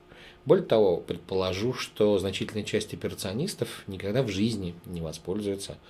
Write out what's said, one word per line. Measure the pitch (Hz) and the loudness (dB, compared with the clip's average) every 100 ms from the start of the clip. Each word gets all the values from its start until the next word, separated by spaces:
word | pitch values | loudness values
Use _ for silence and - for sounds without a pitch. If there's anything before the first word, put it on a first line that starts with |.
| - - - - | -20 -20 -20 -2
Более | - 185 - | 4 4 6
того, | 113 101 82 | 6 6 4
предположу, | - - - 95 92 92 117 | -2 -8 -4 0 0 0 -2
что | 127 - - 104 101 | -2 -4 2 4 4
значительная | 95 95 107 107 | 2 -2 -4 -4
часть | 101 107 - 92 | -2 -2 -2 -6
операционистов | 101 - 98 104 185 - 117 - - | -6 -6 -4 -2 -4 -4 -6 -8 -10
никогда | 95 98 117 | -6 -2 0
в | 120 | 0
жизни | 95 113 104 90 85 95 | 2 0 0 -6 -8 -10
не | 87 | -8
воспользуется | 80 78 - 101 101 98 - 76 - | -6 -8 -6 -4 -2 -4 -6 -12 -16